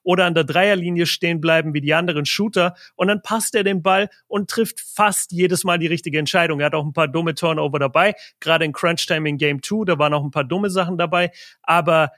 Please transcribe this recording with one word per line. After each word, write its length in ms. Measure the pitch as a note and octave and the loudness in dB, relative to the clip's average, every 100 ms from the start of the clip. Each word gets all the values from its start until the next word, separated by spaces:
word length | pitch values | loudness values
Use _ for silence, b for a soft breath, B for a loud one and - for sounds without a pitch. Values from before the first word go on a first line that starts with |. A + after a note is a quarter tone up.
oder 240 | F3 F3+ F3 | 0 2 2
an 80 | |
der 120 | E3 D#3 | 2 2
Dreierlinie 600 | E3 G3+ G3 F3 E3+ E3+ | 2 4 2 0 -2 -2
stehen 360 | - E3+ E3 | -2 -2 0
bleiben 320 | D#3+ E3 D#3 | 2 2 2
wie 80 | D3+ | -2
die 120 | C#3+ | 0
anderen 320 | D#3 F3 D3+ C#3+ | 0 0 -2 -2
Shooter 480 | - G#3 G#3 F3 F3 B - | -2 -2 0 0 -2 B -2
und 140 | F#3 | 0
dann 120 | G#3 | -2
passt 320 | - A3 - | -2 -4 -2
er 120 | G#3+ G3 | 0 0
den 180 | F#3+ | 0
Ball 260 | F3+ F#3+ G3+ b - | 2 2 0 b -8
und 220 | G3+ G3 | -6 -2
trifft 300 | - A3+ - | -2 -2 -6
fast 540 | - - G#3 F#3 - | -8 0 2 0 -4
jedes 320 | F3 F3+ F3+ F#3 | 0 0 0 0
Mal 120 | F3 | 0
die 100 | D#3+ | 0
richtige 300 | E3+ E3 D3+ | -4 -4 -4
Entscheidung. 440 | D3 F3+ E3+ C#3+ | 0 2 2 0
Er 60 | D3 | 0
hat 60 | |
auch 120 | D#3 D3+ | -2 -2
ein 80 | |
paar 160 | D#3 D3+ | -2 0
dumme 260 | D#3+ E3 C#3+ | 0 -2 -2
Turnover 440 | E3+ D#3 D3+ C#3 | -2 0 0 0
dabei, 340 | C#3 D#3 G3+ G3+ B - | 2 2 2 0 B -6
gerade 240 | D#3+ E3 | 0 2
in 80 | D#3 | 0
Crunch 340 | - E3+ E3+ - | 0 -2 0 -2
Time 220 | D#3+ D3+ | -2 -2
in 100 | C#3+ | 0
Game 220 | D3 C#3 | -2 -2
two, 220 | - G#3+ | -4 -2
da 160 | G3 D#3 | 0 2
waren 140 | D3 | 2
auch 100 | D3 | 0
ein 80 | C#3+ | -2
paar 140 | D3+ B2+ | -4 -4
dumme 240 | F3+ G3+ | -2 -2
Sachen 280 | F#3 F3 F3 | -2 -2 -2
dabei, 340 | E3+ F3 F3 B B B | 0 0 -2 B B B
aber 480 | - E3+ E3 D#3+ D3+ | 0 2 4 2 2